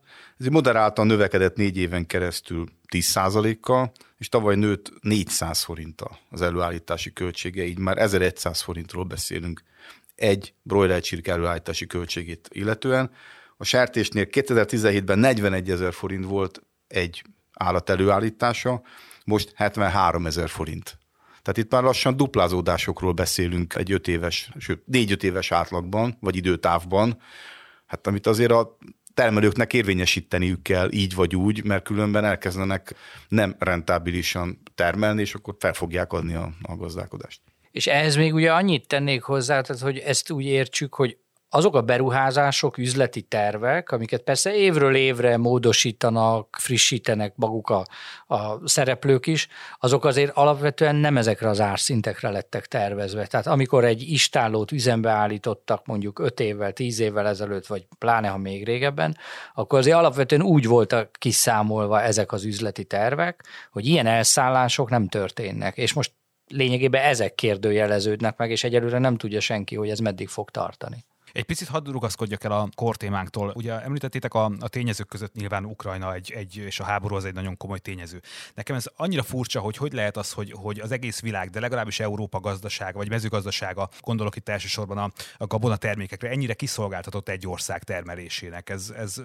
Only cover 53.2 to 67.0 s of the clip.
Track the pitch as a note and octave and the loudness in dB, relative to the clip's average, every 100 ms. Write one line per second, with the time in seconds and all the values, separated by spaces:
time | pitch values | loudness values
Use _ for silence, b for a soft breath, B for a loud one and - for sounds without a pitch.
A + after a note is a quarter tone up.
53.2 | G2 B2 - C#3+ C3 C#3 A#2+ A2+ C3+ D3 | -2 -2 2 0 4 4 4 2 -2 0
54.2 | - C#3+ A2+ A2 G#2 D3 B2 A2+ A2 G#2+ | 0 2 0 0 -2 0 2 2 2 2
55.2 | G#2+ G#2 - G2+ - G#2+ - G#2+ G2+ - | 0 -2 -4 -6 -2 -4 -2 -6 -6 -2
56.2 | C#3+ - A2+ G#2 G2+ F#2+ B2+ A2 A2 G#2 | -2 0 -2 -2 -6 -4 -4 0 0 2
57.2 | G#2 G2 G#2 G2 - G2+ F2 - A#2 A#2 | 0 -2 -4 -6 -6 -10 -10 -4 2 2
58.2 | G#2 G2 G2 G2 G#2+ A#2+ C#3 C#3+ D#3+ D#3 | 2 -4 -6 -6 -4 -2 -2 0 -2 -4
59.2 | B B B - - C3+ C3 E3 E3 B2+ | B B B -6 2 4 6 6 6 4
60.2 | C3 D3 G3 D#3 A2+ A#2+ G#2+ A#2 G#2 - | 4 4 6 6 8 6 6 2 -2 -4
61.2 | B2+ G#2 - A2 G#2+ G#2+ G#2 G#2+ A2+ G#2+ | 0 2 2 2 2 0 2 2 4 2
62.2 | G2 G#2 G#2+ G2+ G#2+ G#2 F#2+ G2+ A2+ C#3+ | 0 -2 -4 -4 -6 -6 -4 0 0 0
63.2 | F3 F3 B B B - A#2 E3 A2+ A2+ | -2 -4 B B B -4 2 4 6 4
64.2 | G#2+ - B2+ C3 B2 - B2 A#2+ G2 G#2+ | 4 4 4 4 4 2 2 2 2 0
65.2 | F#2+ - G#2 G#2 G2 - A#2+ D3+ B2+ _ | -4 -4 -6 -4 -6 -2 -2 0 -4 _
66.2 | _ _ _ C3+ B2+ B2 C3 C3 | _ _ _ 0 0 2 4 4